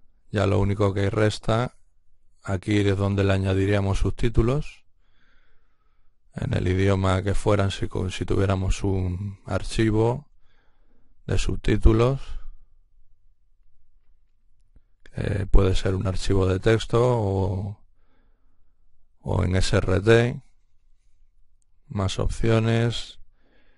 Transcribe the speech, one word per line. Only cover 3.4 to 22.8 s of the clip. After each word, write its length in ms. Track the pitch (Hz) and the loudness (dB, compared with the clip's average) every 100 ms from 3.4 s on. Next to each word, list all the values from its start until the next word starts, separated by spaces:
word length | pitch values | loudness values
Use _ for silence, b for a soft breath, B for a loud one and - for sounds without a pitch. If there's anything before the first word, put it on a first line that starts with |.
| 95 95 98 104 98 95 | 0 0 2 0 0 0
subtítulos. 840 | 98 - 120 113 113 143 - - - - _ - - - - - - _ _ _ - _ _ | 0 0 0 2 2 0 -4 -12 -20 -20 _ -20 -20 -20 -20 -20 -20 _ _ _ -20 _ _
En 200 | - - | -8 -4
el 140 | - 98 | -2 -2
idioma 540 | 92 98 95 95 92 | 0 2 2 2 0
que 120 | 98 | 0
fueran, 360 | - 107 101 98 | -2 0 0 0
si, 180 | - - 101 92 | -2 -6 -4 -6
si 140 | - 92 | -6 -2
tuviéramos 560 | 98 95 95 95 101 | 0 0 0 0 -2
un 560 | 101 95 92 90 101 98 - | 0 -2 -2 -6 -8 -10 -8
archivo 800 | 98 - - 110 107 117 135 - - - - _ - - - - - - | -6 -4 0 2 2 0 -2 -10 -20 -20 -20 _ -20 -20 -20 -20 -16 -4
de 120 | - | -2
subtítulos, 840 | - 95 - 104 117 110 123 135 - - - - - - _ - - - - _ _ _ - - - - - - _ _ _ - _ - - _ - | -2 -2 0 6 6 6 2 0 -6 -8 -8 -12 -20 -20 _ -20 -20 -20 -20 _ _ _ -20 -20 -20 -20 -20 -20 _ _ _ -20 _ -20 -20 _ -14
eh, 320 | - - 98 98 | -8 -6 -4 6
puede 240 | 101 95 | 6 6
ser 200 | 95 98 | 2 0
un 120 | 95 98 | -2 -2
archivo 400 | 92 - 98 92 | -2 0 2 2
de 140 | 92 | 0
texto 400 | 113 113 - 117 | 2 0 0 0
o, 800 | 127 120 101 98 95 95 101 101 - _ - _ _ _ - - - _ - - - _ | 2 0 -2 -2 -2 -4 -8 -12 -20 _ -20 _ _ _ -20 -20 -20 _ -20 -20 -20 _
o 220 | - 95 | -4 -2
en 140 | 92 92 | 0 0
S 200 | - 101 | 0 0
R 240 | - 92 | 0 0
T. 420 | 104 117 120 139 - - _ - _ - _ - - _ - - _ _ - | 4 4 2 -4 -14 -20 _ -20 _ -20 _ -20 -20 _ -20 -20 _ _ -10
Más 320 | 101 95 - | -4 -4 -2
opciones 960 | 101 - 113 113 113 117 | -2 0 2 2 2 0